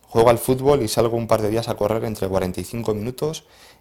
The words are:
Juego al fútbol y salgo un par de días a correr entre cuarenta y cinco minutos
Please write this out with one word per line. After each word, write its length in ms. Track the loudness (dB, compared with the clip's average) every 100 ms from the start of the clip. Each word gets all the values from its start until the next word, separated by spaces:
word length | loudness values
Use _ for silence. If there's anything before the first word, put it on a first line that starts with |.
Juego 280 | -2 4 6
al 80 | 4
fútbol 440 | 2 0 2 2
y 60 | 2
salgo 280 | 0 0 0
un 120 | 0
par 140 | 0
de 80 | 0
días 180 | -2 -2
a 80 | -2
correr 280 | -2 -2
entre 220 | -4 -4 -2
cuarenta 340 | 0 -2 -4
y 40 |
cinco 300 | -8 -6 -4
minutos 520 | -4 -6 -6 -6 -6 _ _ -20 _